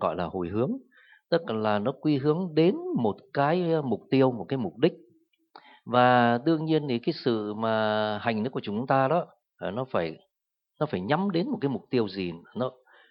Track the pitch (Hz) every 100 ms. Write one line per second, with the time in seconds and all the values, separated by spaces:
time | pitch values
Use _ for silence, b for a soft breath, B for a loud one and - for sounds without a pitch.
0 | 92 80 85 92 85 104 135 269 - b
1 | b b - - - 110 107 104 107 -
2 | 156 147 143 156 185 156 165 302 359 302
3 | 113 - - - 143 175 170 160 139 98
4 | - 135 131 123 87 135 101 107 156 -
5 | _ _ _ _ _ - B B - 120
6 | 123 123 120 117 147 160 160 156 147 120
7 | - 160 - 113 104 104 113 110 107 107
8 | 107 104 120 110 117 135 110 104 135 135
9 | 135 165 151 _ _ - 90 104 131 104
10 | 82 82 _ _ _ _ _ - 151 92
11 | 95 151 202 170 233 254 139 117 - 127
12 | 104 98 90 82 - 110 127 - _ b
13 | b